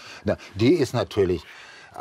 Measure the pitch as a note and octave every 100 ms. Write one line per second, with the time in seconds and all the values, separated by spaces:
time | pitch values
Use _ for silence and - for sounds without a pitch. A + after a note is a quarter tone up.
0 | - - G2+ F2+ - F#2+ A#2 E3+ C3 A#2+
1 | G2 - F#2 F2 - - - - - -